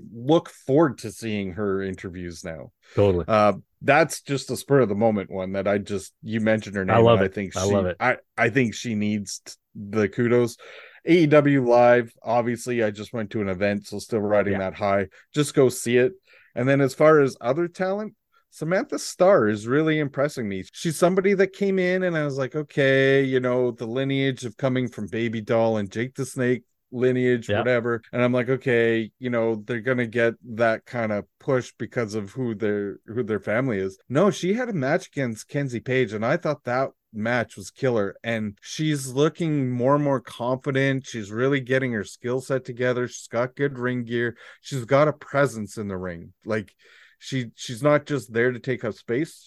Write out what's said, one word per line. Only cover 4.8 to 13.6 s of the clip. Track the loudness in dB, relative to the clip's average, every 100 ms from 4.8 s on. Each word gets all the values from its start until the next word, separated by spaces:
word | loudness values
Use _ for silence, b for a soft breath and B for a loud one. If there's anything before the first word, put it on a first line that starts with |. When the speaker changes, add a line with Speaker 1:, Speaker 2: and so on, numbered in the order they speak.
| 4
Speaker 1:
the |
moment | 2 2 0 -4
one | -6 -6
that | -4 0
I | 0
just, | -2 -8 -8 _
you | -6 -2
mentioned | 0 0 -2 -6
her |
Speaker 2:
I | 2
Speaker 1:
name, | 6
Speaker 2:
love | 6 6
Speaker 1:
and | 2
Speaker 2:
it. |
Speaker 1:
I |
think | -2 -6 -2
Speaker 2:
I | 0
Speaker 1:
she, |
Speaker 2:
love | 2 0
it. | -2
Speaker 1:
I, | -2 -2 _ -2
I | 0
think | 2 0
she | -2 -6
needs | -4 -2 -4 -6 -12
t-, | -16 -20 _
the | -16 -6 0 0
kudos. | 0 2 4 2 -4 B B B B
A | 2 4
E | 6
W | 6 6 4 4
Live, | 6 8 6 2 _
obviously, | -2 0 0 -4 -4 -2
I | -2
just | -2 -8
went | -8 -6
to | -4
an | -4
event, | 0